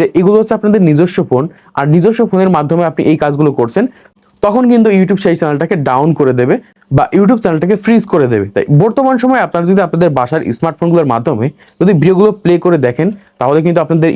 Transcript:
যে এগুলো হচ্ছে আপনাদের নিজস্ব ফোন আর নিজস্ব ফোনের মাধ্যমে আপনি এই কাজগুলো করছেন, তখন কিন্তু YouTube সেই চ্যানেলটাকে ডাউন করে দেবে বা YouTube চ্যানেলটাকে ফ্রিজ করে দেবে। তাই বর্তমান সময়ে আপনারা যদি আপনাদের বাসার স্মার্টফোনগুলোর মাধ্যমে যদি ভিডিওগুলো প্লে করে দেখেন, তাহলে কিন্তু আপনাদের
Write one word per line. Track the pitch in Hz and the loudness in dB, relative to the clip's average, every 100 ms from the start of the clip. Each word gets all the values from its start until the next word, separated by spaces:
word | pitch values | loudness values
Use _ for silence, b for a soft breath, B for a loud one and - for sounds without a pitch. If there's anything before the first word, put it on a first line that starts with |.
যে | 165 165 | 0 0
এগুলো | 185 208 | 2 2
হচ্ছে | 220 220 | 0 -2
আপনাদের | 208 214 175 | 0 2 2
নিজস্ব | 147 180 190 147 | 2 0 -2 -2
ফোন | 127 151 b b - | -2 -2 b b -6
আর | 143 | 0
নিজস্ব | 170 185 226 233 | 2 2 0 0
ফোনের | 185 190 160 | 0 0 0
মাধ্যমে | 147 170 170 | 0 -2 -2
আপনি | - - | -2 0
এই | 156 | 0
কাজগুলো | 147 143 151 131 | 0 0 0 0
করছেন, | 117 190 254 b b _ _ _ 208 | -2 -2 -4 b b _ _ _ -2
তখন | 226 247 | 0 2
কিন্তু | 240 220 190 | 2 2 2
YouTube | 185 196 196 | 2 0 0
সেই | 165 | -2
চ্যানেলটাকে | 160 143 165 185 135 | -2 -2 -4 -4 -2
ডাউন | 131 156 151 | 0 0 0
করে | 135 127 | 0 0
দেবে | 123 240 b b b 135 | 0 -2 b b b -2
বা | - 190 | 0 0
YouTube | 202 233 | 2 2
চ্যানেলটাকে | 196 160 175 208 | 0 -2 -2 -2
ফ্রিজ | 226 226 214 | 0 0 0
করে | 175 127 | 0 0
দেবে। | 110 101 | 0 -2
তাই | - - 147 | -4 0 2
বর্তমান | 214 247 262 254 | 2 0 0 0
সময়ে | 254 254 180 | 0 0 -2
আপনারা | 170 170 | -2 0
যদি | 196 170 | 0 0
আপনাদের | 165 175 135 | 0 0 0
বাসার | 123 156 - 117 | -2 -2 -4 -4
স্মার্টফোনগুলোর | 165 151 170 170 143 | -4 -2 0 0 0
মাধ্যমে | 117 120 113 131 b b - | 0 -2 -2 -4 b b -2
যদি | 185 175 | 0 2
ভিডিওগুলো | 160 185 214 202 | 2 2 2 0
প্লে | 175 175 180 | 0 0 0
করে | 165 127 | 0 0
দেখেন, | 120 170 202 B - | -2 -4 -6 B -6
তাহলে | 123 151 165 | -2 0 0
কিন্তু | 170 | 0
আপনাদের | 151 165 160 | 0 0 0